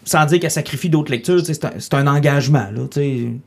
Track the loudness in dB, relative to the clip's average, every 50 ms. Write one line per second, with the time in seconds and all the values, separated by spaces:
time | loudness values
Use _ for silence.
0 | -6 0 2 2 4 4 2 2 2 0 -2 -4 -4 -6 -6 -4 0 0 2 2
1 | 2 0 -4 -4 0 2 2 2 2 0 -4 -4 -6 -8 -8 -8 -6 -2 0 2
2 | 2 2 2 4 2 2 2 2 2 4 2 2 2 -2 -6 -8 -8 -6 -4 -4
3 | -2 -2 -2 -4 -4 -6 -8 -10 -10